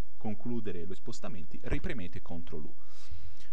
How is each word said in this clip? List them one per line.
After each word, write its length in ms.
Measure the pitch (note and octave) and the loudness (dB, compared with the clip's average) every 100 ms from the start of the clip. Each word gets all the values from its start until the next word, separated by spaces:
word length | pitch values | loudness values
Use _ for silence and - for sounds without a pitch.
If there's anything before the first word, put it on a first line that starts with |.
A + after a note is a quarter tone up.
| - - | 0 0
concludere 680 | A2 G#2 A#2+ A#2+ G#2+ F2+ F#2 | 0 0 0 0 0 0 0
gli 80 | F#2 | 0
spostamenti 640 | - A2 G#2 F#2 E2 - | 0 0 0 0 0 0
ripremete 600 | A#2+ C#3+ F3+ C3 F2 F#2 | 0 0 0 0 0 0
Control 420 | - E2+ D#2+ D#2 | 0 0 0 0
U. 120 | D#2 - - - - - - - - | 0 0 0 0 0 0 0 0 0